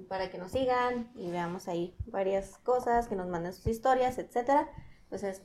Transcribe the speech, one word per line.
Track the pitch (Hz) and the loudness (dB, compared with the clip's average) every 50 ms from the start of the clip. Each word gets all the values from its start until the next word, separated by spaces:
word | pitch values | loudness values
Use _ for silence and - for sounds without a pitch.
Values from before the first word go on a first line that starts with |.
| 185 - | -8 -6
para | 185 190 190 185 | -4 -4 -4 -4
que | - 180 | -6 -8
nos | 180 185 | -8 -4
sigan | - 254 269 247 247 247 247 247 247 240 226 226 - | 0 0 2 4 4 4 2 2 0 -2 -4 -6 -8
y | - 185 175 | -8 -6 -4
veamos | 175 175 175 170 175 190 185 - | -2 -2 -2 -2 -4 -6 -6 -4
ahí | 175 170 175 180 - - - | -2 -2 -2 -4 -6 -8 -8
varias | 233 - 202 196 190 196 196 196 196 - - | -4 -2 0 0 2 2 0 -2 -4 -10 -6
cosas, | _ - 254 247 240 247 233 233 233 233 | _ 0 2 2 2 4 4 2 2 2
que | 214 | -2
nos | 190 185 180 | -4 -4 -2
manden | 180 170 170 175 190 | -2 -2 -4 -4 -8
sus | - - 220 | -4 -2 -2
historias, | 226 226 - 262 262 254 254 254 254 - | -2 2 4 4 4 6 4 2 0 -2
etcétera. | 262 - - 240 240 233 269 294 302 302 - - - - - - - | -6 -4 -2 0 2 4 4 4 4 2 -4 -12 -18 -18 -20 -20 -14
Entonces, | - - 190 196 196 190 190 - | -12 -8 -6 -4 -4 -6 -6 -4